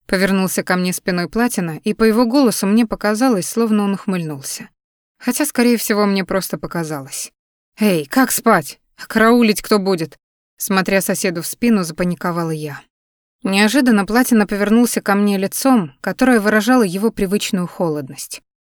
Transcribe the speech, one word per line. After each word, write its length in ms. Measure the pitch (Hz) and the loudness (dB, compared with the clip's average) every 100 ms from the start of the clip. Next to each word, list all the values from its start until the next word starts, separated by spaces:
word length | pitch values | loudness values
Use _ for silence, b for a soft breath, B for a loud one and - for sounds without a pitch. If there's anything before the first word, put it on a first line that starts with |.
| - | -4
Повернулся 560 | 190 190 190 185 - | 0 2 2 0 -2
ко 140 | - 180 | -2 0
мне 160 | 180 | -2
спиной 360 | - - 180 175 | -4 -4 -4 -4
Платина, 520 | 226 240 202 170 151 | -2 -2 -2 -6 -4
и 80 | - | -6
по 100 | 208 | 0
его 200 | 226 214 | 2 2
голосу 420 | 240 277 254 - 196 | 2 4 2 2 0
мне 200 | 220 233 | 2 0
показалось, 600 | 190 208 214 262 202 165 | -2 -2 0 0 0 -2
словно 360 | 226 226 214 | -2 0 0
он 100 | 202 | 0
ухмыльнулся. 760 | 196 - 185 160 139 - - - _ _ _ _ _ | -4 -4 -4 -4 -8 -12 -14 -16 _ _ _ _ _
Хотя, 260 | - - | -6 -4
скорее 320 | 294 - 240 226 | -2 0 2 2
всего, 300 | - 208 202 | 0 0 0
мне 180 | 196 | 0
просто 340 | 185 190 - 160 | -2 -4 -4 -8
показалось. 720 | 175 170 160 151 135 - - _ _ _ _ - | -8 -8 -6 -8 -10 -12 -12 _ _ _ _ -2
"Эй, 280 | 214 170 147 | 0 0 0
как 240 | 262 247 | 0 0
спать? 500 | - 233 190 143 - _ - | 0 2 2 0 -12 _ -20
А 100 | - | -6
караулить 560 | 226 220 240 226 202 | 2 4 4 4 0
кто 160 | - 214 | 0 0
будет?" 380 | 190 180 160 - _ _ _ - | 0 -2 -4 -12 _ _ _ -12
Смотря 440 | - 190 180 196 | -4 -2 0 0
соседу 420 | 185 185 190 170 | 0 -2 -2 -4
в 40 | - | -8
спину, 380 | - 240 214 | -2 2 2
запаниковала 640 | 165 160 180 170 180 170 165 | 0 -4 -4 -4 -4 -4 -4
я. 300 | 156 151 139 - _ _ _ _ _ | -6 -8 -12 -18 _ _ _ _ _
Неожиданно 600 | 190 196 214 262 254 214 | -2 2 2 4 4 2
Платина 420 | 185 233 262 220 208 | 2 2 4 2 2
повернулся 540 | 202 202 233 240 208 | 0 2 4 4 0
ко 140 | - | 0
мне 240 | 202 208 196 | 2 2 0
лицом, 540 | 190 - 269 247 160 - | -2 -2 2 2 2 -6
которое 400 | 196 180 254 233 | -8 0 2 4
выражало 420 | 208 214 208 254 | 4 2 4 2
его 300 | 202 190 220 | 2 0 -4
привычную 560 | - 190 202 - 185 175 | -2 -2 -2 -2 -4 -4
холодность. 760 | - 175 147 139 139 - - _ _ | -2 -2 -2 -6 -12 -14 -16 _ _